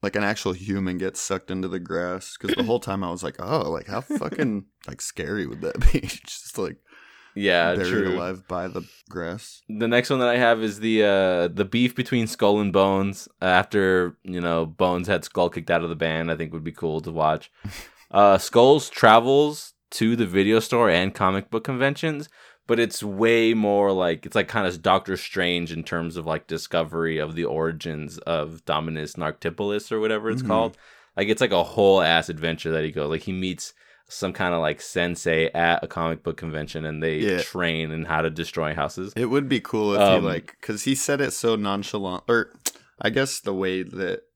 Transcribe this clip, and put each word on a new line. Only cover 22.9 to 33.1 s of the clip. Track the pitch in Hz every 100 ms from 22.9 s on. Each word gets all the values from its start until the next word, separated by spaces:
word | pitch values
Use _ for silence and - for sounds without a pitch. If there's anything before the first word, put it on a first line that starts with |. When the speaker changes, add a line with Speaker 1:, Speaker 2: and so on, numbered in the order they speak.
| -
Speaker 2:
way | 104 98 113 117 113
more | 113 107 101 101
like, | 95 90 82 -
it's, | 110
like, | 95
kinda | 117 95 85
Doctor | 90 92 - 92
Strange | - 98 90 87 85
in | 82 78
terms | 87 85 85
of, | 80
like, | 78 -
discovery | 80 - 85 80 82 82 80
of | 76 80
the | 85
origins | 76 82 80 85 76 78 80
of | - 82 76 80 -
Dominus | 76 80 80 76
Noctipolis | - 78 78 85 82 101 104 -
or | 110
whatever | 110 107 110
it's | 120
Speaker 1:
Mm-hmm. | 123
Speaker 2:
called. | 107 113 - - - _ -
Like, | 101
it's, | 107
like, | 123
a | 95
whole | 85 - 98 95
ass | 80 82 82
adventure | 80 82 80 82
that | 80
he | 78
goes. | 76
Like, | 73